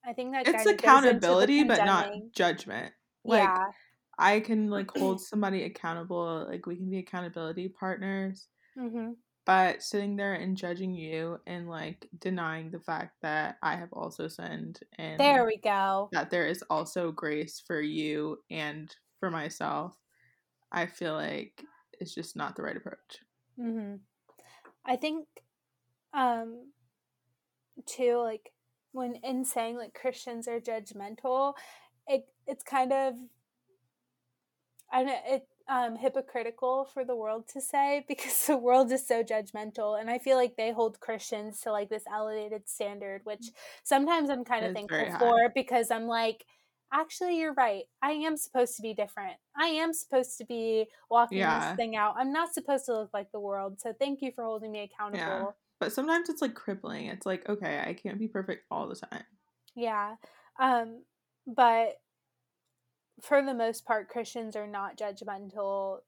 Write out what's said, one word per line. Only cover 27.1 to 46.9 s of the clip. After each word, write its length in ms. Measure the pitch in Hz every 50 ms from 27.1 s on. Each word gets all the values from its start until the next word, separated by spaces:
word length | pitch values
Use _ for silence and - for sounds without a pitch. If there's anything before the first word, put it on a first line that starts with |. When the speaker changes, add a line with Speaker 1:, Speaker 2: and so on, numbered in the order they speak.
| _ _ _ _ _ _ _ _ _ _ _ _ _ - -
Speaker 1:
too, 320 | - - - 254 240 240 240
like, 320 | 240 226 220 214 _ - _ _ _ _ _ _ _ _
when, 240 | - 254 254 240 240
in 260 | 233 233 262 262 254 262
saying, 320 | 254 - 240 226 226 240
like, 160 | 240 226 - _
Christians 540 | - - 262 254 - - 254 240 233 226
are 120 | 240 233 233
judgmental, 920 | 233 240 226 220 214 - 220 202 196 208 220 - - 262 254 262 277 277 285 - - - - - - _ _ _ _
it, 200 | - 277 269 262 _ _ _ _
it's 160 | - 277 - -
kind 300 | - 262 269 262 254 269
of, 220 | 269 269 269 240 240 254 240 _ _ _ _ _ _ _ _ _ _ _ _ _ _ _ _ _ _ _ _ _ _ _ _ _ _ _ _ _ - _ _
I 60 | 254 262
don't 80 | 254
know, 120 | 277 262 - -
it, 220 | 240 269 262 269 _ _ _ _
um, 280 | - 269 247 247 233 226
hypocritical 880 | 233 247 262 262 269 262 - - 247 226 233 233 - 262 254 254 269 277
for 200 | 269 - 277 254
the 100 | 247 247
world 320 | 226 214 214 220 233 226 -
to 120 | - 277
say 420 | 254 - - 285 277 277 285 285 277
<laughs> 40 |
because 380 | - 285 - - 254 - - -
the 100 | - 302
world 340 | 247 233 247 247 262 269 233
is 160 | 254 262 -
so 160 | - 240 226 226
judgmental, 760 | 226 226 214 208 202 - 208 214 220 214 - 214 208 214 208
and 100 | 220 226
I 100 | 240 247
feel 180 | 247 269 262
like 180 | 254 247 240 247
they 140 | - 220 226
hold 280 | 226 226 226 220 220 -
Christians 600 | - - 226 208 - - 226 208 208 220 214 -
to, 100 | - 226
like, 180 | 214 208 208 202
this 140 | 220 214 214 208
elevated 560 | 202 214 214 214 214 214 214 208 214 208 196
standard, 540 | - - - 220 202 202 202 202 196 196 196 _
which 220 | 214 214 208 233 226 _ - - - - - _
sometimes 460 | - 285 269 285 311 339 330 302 269
I'm 140 | 277 247 240
kinda 220 | - 247 220 220
Speaker 2:
It's 60 | 185 185
Speaker 1:
thankful 220 | 214 208 208 165
Speaker 2:
very 120 | 156 147 -
high. 80 | - -
Speaker 1:
for 320 | 240 233 233 233 233 247 233
because 340 | 269 247 - 247 240 226 233
I'm 160 | 233 226 226
like, 380 | 233 226 226 226 226 220 - - _ _ _ _ _ _ _ _ _